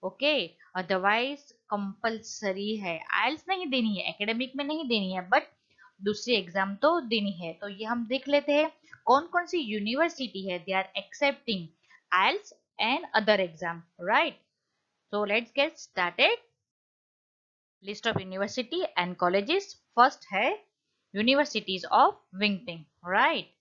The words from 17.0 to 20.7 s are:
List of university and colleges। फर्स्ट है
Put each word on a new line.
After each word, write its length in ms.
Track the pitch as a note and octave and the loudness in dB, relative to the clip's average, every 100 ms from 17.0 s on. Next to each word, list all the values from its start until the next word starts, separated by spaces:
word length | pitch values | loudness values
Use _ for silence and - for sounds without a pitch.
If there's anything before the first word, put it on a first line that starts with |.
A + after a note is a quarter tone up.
| _ _ _ _ _ _ _ _ | _ _ _ _ _ _ _ _
List 240 | F#3+ G#3 A#3 | -12 -4 -2
of 60 | G#3+ | -2
university 580 | F#3 F#3 G3+ - A#3 E4+ F#4 - | -4 -4 -4 -2 -4 -2 -2 -2
and 160 | F3+ F3+ | -4 0
colleges। 440 | F3 F#3+ G3+ F4 G4 - _ - | 2 2 2 -2 -2 -16 _ 6
फर्स्ट 300 | B3+ - - | 6 6 -6
है 140 | G3 B3 G#4 _ | 0 0 -2 _